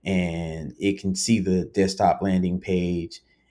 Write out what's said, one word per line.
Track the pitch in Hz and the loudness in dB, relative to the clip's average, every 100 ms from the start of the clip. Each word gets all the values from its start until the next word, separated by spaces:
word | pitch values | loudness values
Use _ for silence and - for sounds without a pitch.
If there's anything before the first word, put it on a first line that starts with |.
and | 92 95 87 85 82 80 76 - | -2 0 0 -2 -6 -6 -10 -4
it | 98 95 | -2 -2
can | 98 | -2
see | 92 - 110 | -2 2 2
the | 92 92 | 4 0
desktop | 80 - 95 - 95 - | 0 0 0 2 2 2
landing | 98 92 92 90 | 2 0 0 -2
page, | 95 92 87 87 85 - _ _ _ | -2 0 0 -2 -6 -12 _ _ _